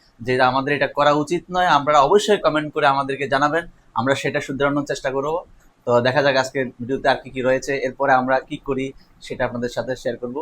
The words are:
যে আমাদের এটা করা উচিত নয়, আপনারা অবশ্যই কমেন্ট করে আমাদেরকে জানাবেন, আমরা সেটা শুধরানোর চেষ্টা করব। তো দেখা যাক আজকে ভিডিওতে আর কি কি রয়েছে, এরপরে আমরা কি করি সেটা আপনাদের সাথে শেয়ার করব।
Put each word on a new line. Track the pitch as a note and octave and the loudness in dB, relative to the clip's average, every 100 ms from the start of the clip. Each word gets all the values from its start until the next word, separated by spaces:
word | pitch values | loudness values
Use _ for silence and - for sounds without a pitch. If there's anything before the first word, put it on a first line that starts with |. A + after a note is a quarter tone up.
| _ _ | _ _
যে | A#2 B2+ | -2 2
আমাদের | B2+ C3+ C3+ | 2 2 -2
এটা | C#3+ C3+ C#3+ | -2 -2 2
করা | D3 | 2
উচিত | D3 D3 E3+ - | 2 0 -4 -4
নয়, | F3+ F3+ | -2 2
আপনারা | D3+ C#3+ D3+ | 4 4 4
অবশ্যই | C#3+ G3+ G#3+ G3 | 6 4 4 2
কমেন্ট | D#3+ D3+ D3+ | 2 0 -2
করে | D3+ C#3+ | 0 2
আমাদেরকে | C3+ C#3 C3+ C3+ | 2 -2 -6 -2
জানাবেন, | C3+ D3 D#3+ E3+ - _ | 0 2 0 -6 -14 _
আমরা | A2+ C3 | -2 0
সেটা | C3+ C#3+ C#3 | 0 0 -4
শুধরানোর | C#3 C3 C#3+ C#3+ C#3 | -4 -2 0 0 -4
চেষ্টা | C#3 C3+ | -6 -4
করব। | C3+ D3 E3+ - - _ _ B2 | -4 -4 -6 -8 -20 _ _ 0
তো | A#2+ | 2
দেখা | B2+ C#3+ | 2 2
যাক | C#3 C3 | 2 2
আজকে | B2+ C#3 | 0 -4
ভিডিওতে | B2 - A#2+ C3+ C#3 | -4 -6 -6 -2 0
আর | B2+ | -2
কি | B2+ | -4
কি | C3 | -4
রয়েছে, | B2+ C3 C#3+ C#3 B2+ | 0 0 -2 -4 -4
এরপরে | A#2+ C#3 | -2 2
আমরা | B2+ B2+ C3 | 2 2 0
কি | - D3+ | -2 -10
করি | C#3 C3 C3+ - _ _ | -6 -4 -6 -10 _ _
সেটা | - B2+ | -14 -6
আপনাদের | A#2+ A#2+ A#2+ - | -4 -4 -6 -6
সাথে | C3 B2+ | -6 -6
শেয়ার | C3 A#2 | -6 -6
করব। | B2 C#3 | -8 -8